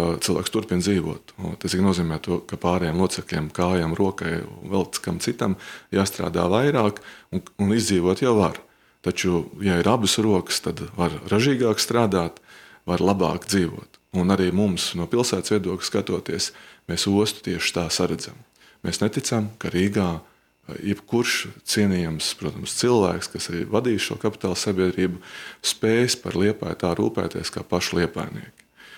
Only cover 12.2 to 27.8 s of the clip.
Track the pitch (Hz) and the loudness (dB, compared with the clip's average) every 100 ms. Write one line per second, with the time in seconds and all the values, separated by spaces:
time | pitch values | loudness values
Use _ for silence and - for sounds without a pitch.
12.2 | 85 - - - - - - 87 90 101 | 0 -6 -20 -20 -20 -14 -2 2 4 4
13.2 | 82 85 - 98 82 69 - - _ 92 | 2 0 0 0 0 -4 -14 -20 _ 0
14.2 | 90 98 92 90 104 87 - 87 82 120 | 2 4 2 2 2 0 -2 -4 0 0
15.2 | 120 95 - 107 95 92 - 101 - 92 | 2 0 0 0 0 -4 -2 -2 -2 -4
16.2 | - - - - - - - 85 101 98 | -4 -6 -6 -8 -20 -18 -6 -2 2 4
17.2 | 107 - - 85 - 87 85 - 87 85 | 2 -2 -6 -4 -2 -2 -2 0 0 -2
18.2 | - - - _ - _ 87 - 104 - | -6 -16 -20 _ -20 _ -6 -2 0 0
19.2 | - 117 107 - 87 87 101 101 90 82 | 0 0 -2 -6 -4 0 2 2 0 -2
20.2 | - _ _ _ - - 101 101 - 117 | -8 _ _ _ -16 -8 -4 -4 -2 0
21.2 | 123 - - - - 113 101 90 82 78 | 0 -2 -4 -10 -2 2 4 2 0 -2
22.2 | - - 82 - - - 120 120 92 87 | -4 -4 -6 -6 -6 0 4 6 4 2
23.2 | - - - 85 85 107 123 104 - 104 | -6 -8 -6 -6 0 0 2 0 -2 -2
24.2 | 110 - 101 90 107 95 92 90 92 87 | -4 -2 -4 -2 -2 2 2 2 -2 -2
25.2 | - - - - - - 110 113 123 - | -10 -16 -16 -6 -6 0 2 2 2 0
26.2 | 92 87 101 107 90 82 90 85 110 - | -4 2 2 2 -4 -2 0 2 0 0
27.2 | 87 87 - - - 90 | -4 -6 -8 -8 -2 -2